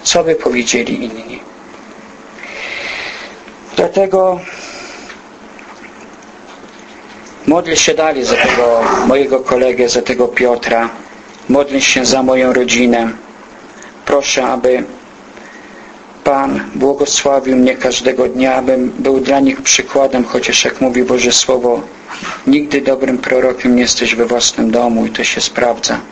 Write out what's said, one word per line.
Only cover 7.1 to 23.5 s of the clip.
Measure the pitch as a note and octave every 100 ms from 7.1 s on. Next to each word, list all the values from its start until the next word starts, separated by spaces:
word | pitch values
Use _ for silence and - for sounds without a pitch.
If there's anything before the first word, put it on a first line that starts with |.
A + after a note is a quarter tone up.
| - - - -
modlę | E3 E3+ D#3
się | -
dalej | D#3 D#3+ C#3
za | A#2+ A#2+
tego | A#2+ A#2 A#2+ A#2 A2+ A#2+ A#2+
mojego | C3 C3 C3
kolegę, | - B2+ B2+ B2 A#2+
za | B2
tego | A#2+ B2 A#2+
Piotra. | - B2 A#2+ A#2 A#2 A#2 - - - - - -
Modlę | C3+ C#3+ C3+
się | C3 -
za | B2+ C3
moją | B2+ C3 B2+
rodzinę. | B2+ B2 A#2 B2 A#2+ A2+ A2 - - - - - - - - -
Proszę, | C#3+ C#3 - B2+
aby | B2+ B2+ B2+ - - - - - - - - - - - - - -
Pan | - C#3 C#3 C#3 -
błogosławił | C#3+ C3+ C#3+ C#3+ - C#3+ C#3 B2+ C3
mnie | B2+ B2+
każdego | C3 B2 B2+ B2+ B2+
dnia, | B2+ C3
abym | B2+ B2+ C3 B2 -
był | C3 C3+
dla | B2+ C#3
nich | C3+ C3+
przykładem, | - - B2+ C#3 C3+ C3
chociaż, | A2+ - - -
jak | - -
mówi | C3 B2
Boże | B2 B2+ B2
Słowo, | A#2+ - C3 A#2+ A#2 - - - - - - -
nigdy | C#3+ D3 C#3+
dobrym | C3 C3 C3 B2
prorokiem | - C3 C3